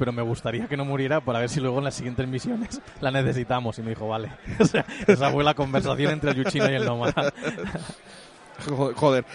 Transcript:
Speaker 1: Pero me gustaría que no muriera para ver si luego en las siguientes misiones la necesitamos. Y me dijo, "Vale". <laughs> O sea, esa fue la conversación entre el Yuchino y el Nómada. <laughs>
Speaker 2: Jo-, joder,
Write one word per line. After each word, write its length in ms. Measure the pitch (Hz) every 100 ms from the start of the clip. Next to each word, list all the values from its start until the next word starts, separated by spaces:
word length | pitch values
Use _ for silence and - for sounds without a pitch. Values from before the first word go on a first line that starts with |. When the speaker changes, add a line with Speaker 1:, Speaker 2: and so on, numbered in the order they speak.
Speaker 1:
Pero 80 | 123
me 100 | 120
gustaría 460 | 117 117 120 120 233
que 80 | 139
no 80 |
muriera 380 | 139 139 135 151
para 180 | 127 117
ver 80 | 120
si 140 | 143
luego 160 | 127 127
en 80 | 139
las 80 | -
siguientes 320 | 127 123 127
misiones 540 | 131 - 233 226 285 - -
la 100 | 135
necesitamos. 680 | 135 131 127 120 127 117 117
Y 40 |
me 60 | 113
dijo, 140 | 110 110
"Vale". 220 | 110 107 - -
<laughs> 140 | -
O 60 | 196
sea, 200 | - - - 208
esa 240 | 170 139
fue 120 | 139 147
la 80 |
conversación 580 | 151 135 135 135 131 143
entre 200 | 151 143
el 120 | 131
Yuchino 260 | 127 143 107
y 40 | 135
el 80 | 135
Nómada. 460 | 120 120 - 143 -
<laughs> 1300 | 151 95 190 170 - - - - - - - - 147
Speaker 2:
Jo-, 260 | 135 139 120
joder, 300 | 147 131 -